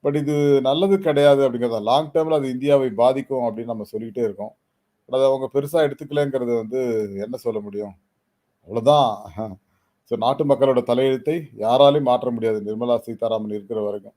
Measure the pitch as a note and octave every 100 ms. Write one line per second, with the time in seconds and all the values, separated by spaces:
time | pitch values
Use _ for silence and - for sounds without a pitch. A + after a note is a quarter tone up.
0 | D3 D3 C#3+ D3 C#3+ C#3 C3 D3 G3 G3
1 | F#3 C#3+ C#3+ C#3 C3+ A#2+ A#2+ A2+ G#2 C3
2 | D#3 D#3+ D#3+ D#3 C3+ B2+ C#3 C#3 C3 G#2
3 | A#2+ C3+ C3 C3 A#2+ G#2+ A#2 A2+ G2+ A2
4 | A2+ G#2+ A2+ G2 G#2+ _ _ _ _ _
5 | _ B2+ C3+ C3+ C3 C#3 C#3+ D#3+ D3 C#3
6 | D3+ D3 C#3+ C3 A#2+ A#2 A2 B2+ B2 A2
7 | G#2 G2 G#2+ B2 A#2+ G#2+ G#2 G2+ G#2 F2+
8 | _ _ _ _ _ _ - A2 A2+ D3
9 | B2+ G2+ G2+ F2 A2 F#2 _ _ _ _
10 | _ A2+ A#2 C#3 D3 C#3 C#3 B2 A#2+ A#2+
11 | C3+ C3 - E3 D3+ G#2+ A2 B2 C#3+ D3
12 | C3 A#2+ B2 A#2 A2+ G#2+ G#2 A2 B2 A#2
13 | A#2 A2+ A#2 A2 G#2+ G#2 G2 A2 G#2 G#2
14 | G#2